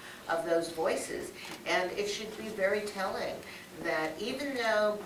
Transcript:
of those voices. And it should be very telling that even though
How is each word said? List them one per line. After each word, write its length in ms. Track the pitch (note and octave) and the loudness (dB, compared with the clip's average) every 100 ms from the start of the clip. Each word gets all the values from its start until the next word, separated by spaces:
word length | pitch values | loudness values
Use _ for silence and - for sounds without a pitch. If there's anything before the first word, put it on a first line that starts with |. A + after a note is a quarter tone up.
| - - - E3 | -14 -14 -2 0
of 80 | E3 | 4
those 240 | E3 - | 4 4
voices. 600 | D#3+ D3 - - - - - - - D#3 | 2 2 2 0 -4 -6 -8 -10 -8 0
And 240 | E3+ F3+ - | 2 2 0
it 100 | G3+ | -2
should 280 | - G#3+ G#3+ | -2 -6 -6
be 120 | A3 | -6
very 320 | G3 F#3+ G#3 | 2 4 4
telling 520 | G#3 G3 F#3+ A#3+ - - - - - D#3+ | 0 -2 -2 -2 -4 -4 -8 -12 -14 -6
that 280 | E3 D#3+ D#3 F#3 | 0 0 0 -2
even 340 | G#3+ C4 C#4+ B3+ | -4 -2 -2 0
though 440 | A#3 G#3+ G#3+ G#3 | 4 6 4 2